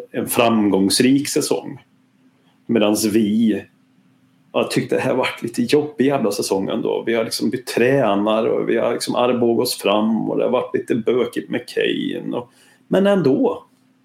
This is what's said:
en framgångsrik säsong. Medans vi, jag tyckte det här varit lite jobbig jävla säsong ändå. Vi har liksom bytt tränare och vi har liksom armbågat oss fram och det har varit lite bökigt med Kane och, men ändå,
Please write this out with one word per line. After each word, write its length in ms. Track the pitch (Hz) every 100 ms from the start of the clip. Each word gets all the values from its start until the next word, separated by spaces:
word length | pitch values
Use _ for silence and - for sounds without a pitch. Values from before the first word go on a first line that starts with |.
| -
en 160 | 127 113
framgångsrik 1000 | - 117 113 104 95 98 - 123 139 143
säsong. 540 | 151 - - - 135 _ _ _ _ _ _ _ _ -
Medans 400 | 113 104 104 104
vi, 580 | 107 104 110 113 98 - _ _ _ _ _ _ _ _
jag 180 | - -
tyckte 240 | - - 120
det 60 |
här 120 | 123 123
varit 260 | 120 -
lite 180 | - -
jobbig 440 | 117 151 147 - 131
jävla 260 | 139 107
säsong 380 | 101 107 95 95
ändå. 340 | 107 - 101 113
Vi 80 | 113
har 80 |
liksom 260 | 117 - 117
bytt 180 | - -
tränare 840 | - 120 139 110 101 104 110 123
och 180 | 113 110
vi 80 | 113
har 160 | 117
liksom 220 | 120 - 113
armbågat 520 | 123 117 120 113 123
oss 100 | -
fram 520 | 98 104 110 110 104
och 80 | 107
det 60 |
har 80 | 113
varit 240 | 123 - -
lite 200 | - 127
bökigt 540 | 110 120 113 - -
med 120 | 120 -
Kane 720 | - 53 - - - - 120
och, 120 | - _ _ _ -
men 200 | 190 196
ändå, 580 | 202 143 147 247 - - _ _ _